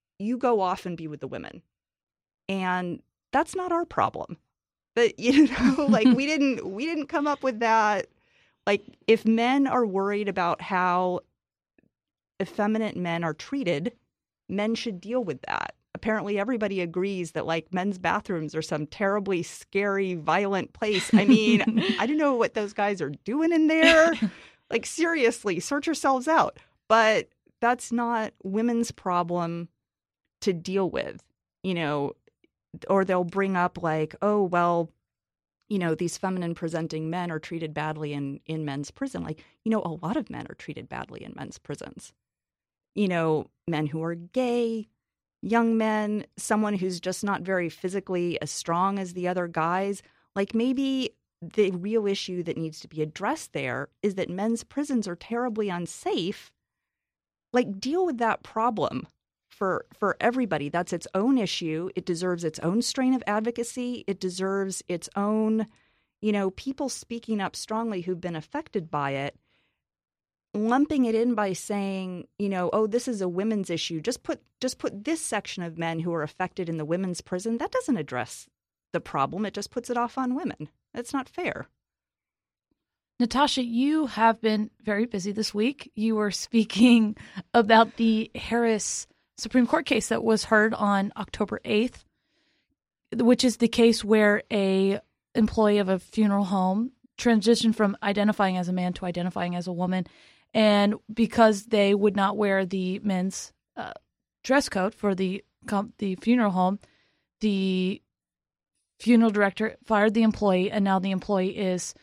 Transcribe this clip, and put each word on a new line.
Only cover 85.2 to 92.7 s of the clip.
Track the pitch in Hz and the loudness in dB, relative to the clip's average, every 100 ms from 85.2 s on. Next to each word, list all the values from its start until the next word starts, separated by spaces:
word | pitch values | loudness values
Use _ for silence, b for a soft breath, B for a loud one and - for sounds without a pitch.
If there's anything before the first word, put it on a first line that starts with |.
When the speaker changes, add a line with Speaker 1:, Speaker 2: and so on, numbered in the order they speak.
| 190 | -4
Speaker 3:
this | 208 214 | -4 -4
week. | 202 233 285 - | 0 -2 -2 -12
You | - 220 214 | -2 0 0
were | 208 | 0
speaking | - - 233 214 190 247 233 214 - B B | -2 0 2 2 6 8 8 6 -2 B B
<laughs> | - | 2
about | 233 220 226 226 - | 4 8 8 8 4
the | 226 220 - | 2 2 -2
Harris | - - 240 233 214 - - - _ _ - | -10 -2 2 2 0 -2 -8 -10 _ _ -12
Supreme | 220 254 240 | 2 4 4
Court | 320 - | 2 2
case | - - | 0 2
that | 226 | 0
was | 226 220 - | 2 0 4
heard | 220 220 | 4 4
on | - 208 196 202 - | 2 2 2 0 -6
October | 196 - 202 - - | -10 -6 -4 -4 0
eighth, | 214 247 - _ _ _ _ _ _ _ | 0 0 -4 _ _ _ _ _ _ _